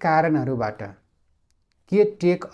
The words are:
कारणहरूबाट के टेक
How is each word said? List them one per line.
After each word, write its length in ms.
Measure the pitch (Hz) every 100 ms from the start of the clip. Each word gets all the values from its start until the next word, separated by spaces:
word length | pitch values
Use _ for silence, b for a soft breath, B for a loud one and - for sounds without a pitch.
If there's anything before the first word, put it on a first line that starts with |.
कारणहरूबाट 800 | 170 156 165 151 127 127 107 - 101 98 _ _ _ _ _ _ _ _ _
के 120 | 196 208 208
टेक 240 | 175 175 -